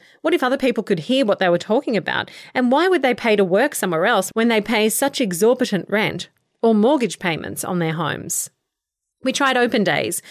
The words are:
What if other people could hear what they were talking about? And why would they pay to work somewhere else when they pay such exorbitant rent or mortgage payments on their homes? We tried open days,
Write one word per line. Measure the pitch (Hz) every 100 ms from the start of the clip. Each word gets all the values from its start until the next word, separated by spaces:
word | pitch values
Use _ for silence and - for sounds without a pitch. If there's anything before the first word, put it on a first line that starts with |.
| _ _
What | 320
if | 339
other | 254 269
people | 262 240
could | 196 180
hear | 147 262
what | 226 190
they | 185
were | 175
talking | - 233 311 208
about? | - 127 - - -
And | 262 247
why | 277 370
would | 349
they | 262
pay | 240 233 208
to |
work | 190 190 294
somewhere | - 190 160
else | 202 220 -
when | 226 233
they | 220
pay | 208 226 220
such | - 277 -
exorbitant | 220 170 220 254 254 185 -
rent | 208 185 180 - _ _ _
or | 226
mortgage | 214 226 302 214 -
payments | 180 156 - -
on | - 180
their | 160
homes? | 160 147 - - - - _ _ _ _ _ _ _
We | 262
tried | - 269 247
open | 240 226
days, | 175 147 110 - -